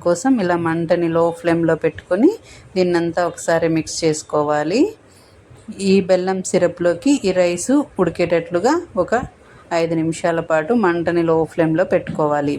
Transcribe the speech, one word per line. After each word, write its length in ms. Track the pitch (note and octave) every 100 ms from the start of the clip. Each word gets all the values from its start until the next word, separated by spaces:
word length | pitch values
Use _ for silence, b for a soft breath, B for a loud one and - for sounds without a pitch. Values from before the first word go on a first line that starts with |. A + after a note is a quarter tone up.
కోసం 280 | F3 F3 C4 B3+
ఇలా 140 | F3+ F3 E3
మంటని 420 | D#3+ E3 F3 E3+ E3
లో 80 | E3+ E3
ఫ్లేమ్లో 340 | - E3 E3 D#3+
పెట్టుకొని 480 | D#3+ - - F3+ D4 A4 B B B F#3+
దీన్నంతా 460 | F3+ F3 E3+ E3 F3
ఒకసారి 380 | E3+ - E3 E3 D#3+
మిక్స్ 200 | D#3 -
చేసుకోవాలి. 800 | D#3+ D3+ - D3+ D3 D3 D3+ G#3+ G4 A4 - b b b _ - - G#3+ G3
ఈ 40 | F#3+ F#3
బెల్లం 280 | F#3 F#3 F#3+ F#3
సిరప్లోకి 640 | F#3 F3 E3+ F3 E3+ C#4 C#4+ F#3+
ఈ 40 | F3+
రైస్ 320 | F3 F3 - C#4+ - -
ఉడికేటట్లుగా 720 | F3 E3 E3+ E3+ E3 F3 G#3+ E4 F4 -
ఒక 180 | E3 A#3 - - B B B E3+
ఐదు 140 | E3 E3
నిమిషాల 400 | D#3+ E3 F3 E3 E3
పాటు 240 | D#3+ D#3 A#3+
మంటని 400 | F#3+ E3+ E3+ E3+ E3
లో 60 | D#3+ D#3
ఫ్లేమ్లో 340 | - D#3+ D#3+ F#3
పెట్టుకోవాలి. 600 | F3+ - - D3+ D3 C#3+